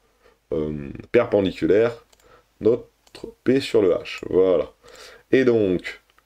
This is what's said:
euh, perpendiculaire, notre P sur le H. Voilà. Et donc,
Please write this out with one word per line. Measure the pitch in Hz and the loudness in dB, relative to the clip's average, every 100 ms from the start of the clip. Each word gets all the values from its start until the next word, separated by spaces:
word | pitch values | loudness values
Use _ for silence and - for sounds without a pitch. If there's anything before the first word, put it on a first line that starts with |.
| _ _ _ _ _ | _ _ _ _ _
euh, | 78 76 76 69 - - | -6 -6 -8 -12 -14 -2
perpendiculaire, | 120 107 104 92 - 80 98 117 - _ _ _ _ _ _ | 0 2 0 0 -2 0 2 2 -4 _ _ _ _ _ _
notre | 104 120 - _ _ - 117 - | 0 0 -4 _ _ -20 -20 -6
P | - 131 | -2 0
sur | 131 113 | 0 2
le | 95 | 2
H. | - - - - | 0 -4 -14 -2
Voilà. | 90 92 85 - _ - - - - _ | 0 2 2 -2 _ -20 -20 -20 -20 _
Et | 127 | 2
donc, | 127 113 101 90 - - _ _ | 2 2 2 -2 -4 -14 _ _